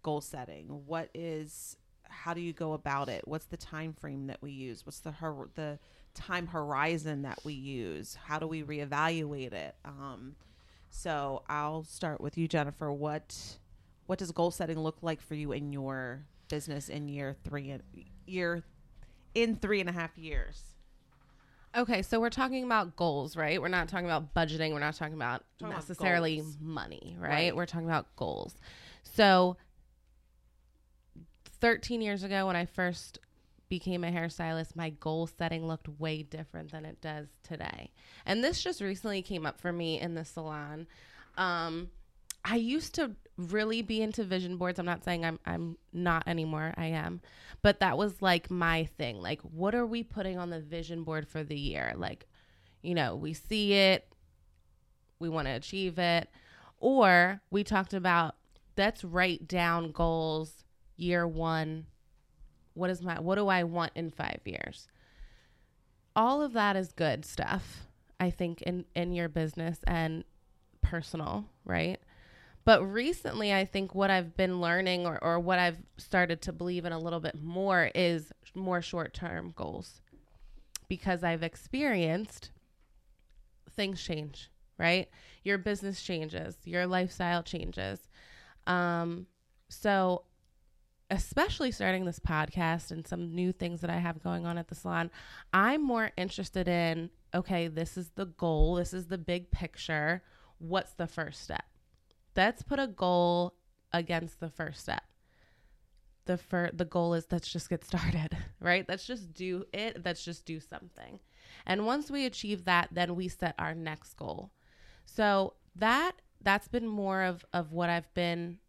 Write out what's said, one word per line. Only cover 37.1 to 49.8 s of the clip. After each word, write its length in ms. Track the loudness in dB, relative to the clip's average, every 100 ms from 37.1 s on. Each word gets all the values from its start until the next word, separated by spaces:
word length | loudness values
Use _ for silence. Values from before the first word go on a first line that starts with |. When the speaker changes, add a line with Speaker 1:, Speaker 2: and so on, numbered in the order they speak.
| -10 -12 _
Speaker 2:
today. 480 | -14 -10 -8 -10 -16 _ -20 -10 0
And 180 | 2
this 180 | 2 0
just 180 | -4 -2
recently 420 | -4 -2 -2 -4
came 240 | -4 -4 -4
up 140 | -4
for 120 | -4
me 260 | -2 -2 -2
in 160 | -2
the 100 | -4
salon. 600 | -8 -8 -8 -8 -8 -12 -14 -18 -20 -20 -12 0
Um, 520 | 0 2 -2 -4 -8 -14 -20 -20 _ -8
I 120 | 0 0
used 380 | 2 -2 -2 -2
to 160 | -2 -4 -16 -10
really 460 | -2 0 2 0
be 200 | 0 0
into 200 | 0 -2
vision 360 | 0 0 -2 -2
boards. 200 | -2 0
I'm 80 | -2
not 160 | -2
saying 220 | -2 0
I'm, 160 | -2 -4 -6
I'm 320 | -4 -4 -8 _
not 360 | -2 2 2 2
anymore. 460 | -2 0 -2 -4 -2
I 100 | -2
am. 340 | -2 -2 -6 -12 -20 -20 6
But 180 | 6 8
that 160 | 4 4
was, 240 | 0 2
like, 300 | 4 4 2
my 340 | 2 2 2 0 -4
thing. 220 | -6 -4
Like, 200 | -4 -6
what 340 | -6 -2 0
are 120 | 2